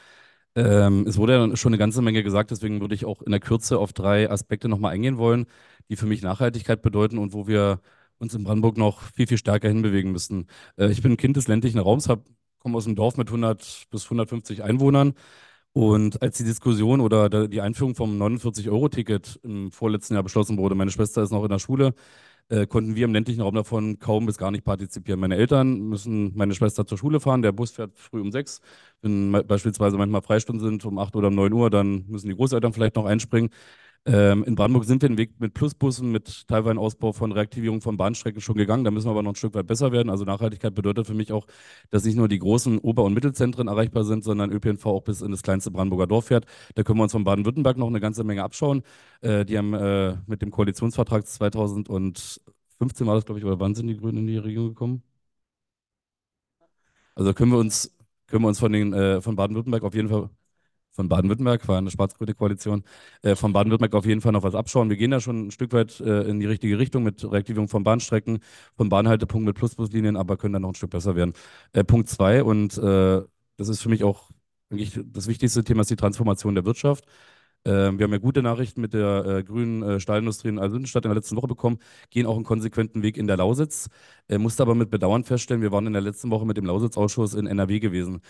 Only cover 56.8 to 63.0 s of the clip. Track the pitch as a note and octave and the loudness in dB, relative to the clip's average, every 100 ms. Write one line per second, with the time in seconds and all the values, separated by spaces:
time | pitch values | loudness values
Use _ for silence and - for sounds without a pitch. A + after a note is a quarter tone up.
56.8 | _ _ _ - G2 G2 B2 A#2+ A2 - | _ _ _ -2 0 4 4 4 2 -2
57.8 | - _ _ _ _ A2 A2 G2 A2+ G#2 | -6 _ _ _ _ 2 2 2 2 2
58.8 | G2+ G2 G2 F#2+ A2+ G2 G2+ A2 A#2+ A2+ | 0 0 0 0 -2 -2 -2 -2 -4 -4
59.8 | G#2 A2 G#2+ G#2+ G2+ - _ _ _ _ | -2 -4 -2 -2 -4 -12 _ _ _ _
60.8 | _ - F2+ E2+ F#2+ A2+ B2+ A#2 - F#2 | _ -6 0 2 2 2 2 0 0 0
61.8 | F#2+ F#2+ F#2+ - G#2+ - G#2 G2 G#2+ G#2 | -2 -2 -4 -4 -8 -2 -2 -2 -4 -4
62.8 | - - | -6 -18